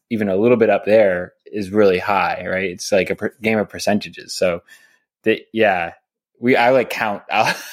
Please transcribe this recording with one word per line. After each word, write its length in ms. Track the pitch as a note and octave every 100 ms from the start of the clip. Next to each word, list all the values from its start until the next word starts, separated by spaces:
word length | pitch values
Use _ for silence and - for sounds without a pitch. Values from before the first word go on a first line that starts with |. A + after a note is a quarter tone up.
| -
even 180 | A2 G#2
a 80 | F#2+
little 200 | A#2 A#2+
bit 140 | G#2+
up 140 | -
there, 480 | G2 A2 G2+ F2+ F2+ _ -
is 240 | G#2 F#2
really 280 | G#2 G2 F2+
high, 460 | G#2+ G2 F2 - F#2
right? 240 | F#2 F#2+
It's 200 | F#2 -
like 180 | G2 F2+
a 40 |
per-, 200 | F#2+ G#2 -
game 180 | A2 A2
of 100 | G2
percentages. 640 | F#2+ - G#2 F2 - -
So 280 | - F#2 F2 - - _ _ _ _
the, 200 | A2+ G#2+ -
yeah, 400 | A2 G#2+ F2+ E2+ - _ _ _ _
we, 160 | A#2+ A#2
I, 140 | A#2+
like, 200 | C3 A2+
count. 320 | - A2 G2+ -
<laughs> 40 |
I'll, 240 | G2+ A#2+ - -